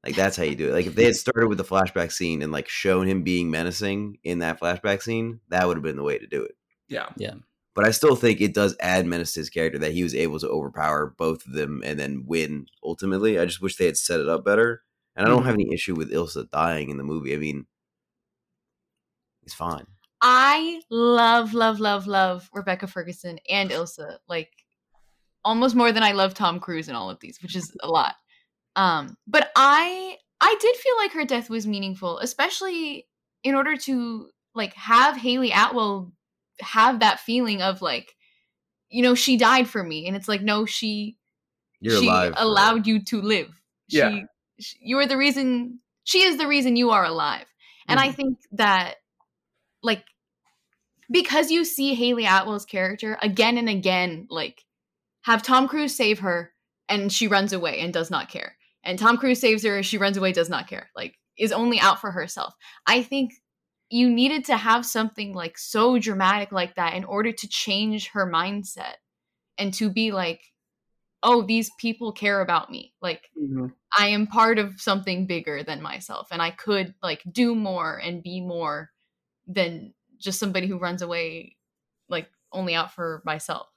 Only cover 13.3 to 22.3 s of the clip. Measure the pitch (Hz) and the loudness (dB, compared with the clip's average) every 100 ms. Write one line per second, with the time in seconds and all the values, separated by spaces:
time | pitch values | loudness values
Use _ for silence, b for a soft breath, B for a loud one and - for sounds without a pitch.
13.3 | 95 87 87 92 - 90 73 - 85 76 | 2 0 -2 -6 0 0 0 -2 0 0
14.3 | 82 98 104 117 113 _ _ _ - 107 | 0 2 2 2 0 _ _ _ 0 4
15.3 | 123 127 107 71 85 - 82 78 80 82 | 4 4 0 0 -2 -4 -4 -2 -2 -4
16.3 | 73 57 76 82 78 71 69 71 80 69 | -8 -6 -2 0 -2 -6 -8 -6 -6 -4
17.3 | 76 76 71 65 _ _ _ _ _ _ | -4 -4 -8 -12 _ _ _ _ _ _
18.3 | _ _ _ _ _ _ _ _ _ _ | _ _ _ _ _ _ _ _ _ _
19.3 | _ - - 85 76 - _ _ _ 247 | _ -20 -8 -8 -8 -12 _ _ _ 6
20.3 | 254 277 302 320 339 _ 233 240 240 233 | 8 6 4 0 -8 _ 2 4 6 6
21.3 | 233 226 233 226 214 214 202 196 196 190 | 6 2 2 2 2 0 -2 0 2 2